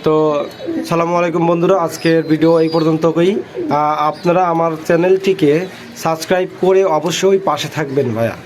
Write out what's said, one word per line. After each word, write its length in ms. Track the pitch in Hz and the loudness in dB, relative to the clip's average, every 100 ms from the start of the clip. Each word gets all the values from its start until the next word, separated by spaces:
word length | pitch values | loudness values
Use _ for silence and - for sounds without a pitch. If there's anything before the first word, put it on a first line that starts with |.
তো 400 | 160 156 156 147 - - 339 330 - | 2 2 2 0 -6 -10 -8 -6 -2
সালামু 280 | 170 170 175 | -2 0 0
আলাইকুম 300 | 175 170 170 | 0 0 0
বন্ধুরা, 340 | 170 175 190 | 2 2 2
আজকের 420 | 165 - 165 165 | 0 -2 0 0
ভিডিও 360 | 147 156 160 165 | 2 2 4 4
এই 100 | 160 | 2
পর্যন্তই। 680 | 160 156 160 165 165 175 | 2 0 2 0 2 2
আহ, 360 | 226 - - 330 147 151 151 | 0 -6 -8 -2 0 0 0
আপনারা 500 | 151 151 175 175 180 | -2 -2 0 0 0
আমার 240 | 165 165 156 160 | 0 -2 -2 0
চ্যানেলটিকে 800 | 170 180 190 196 190 147 151 185 - - - | 2 4 2 2 2 2 2 -2 -12 -18 -6
সাবস্ক্রাইব 520 | 165 160 - 185 185 - | -4 -4 -2 -2 -2 -2
করে 240 | 185 190 | 2 4
অবশ্যই 540 | 190 151 165 160 190 196 | 2 0 -2 0 2 2
পাশে 300 | 190 147 143 | 0 -2 -4
থাকবেন 400 | 147 143 131 120 | -6 -4 -2 -2
ভাইয়া। 220 | 110 117 87 | -2 -4 -4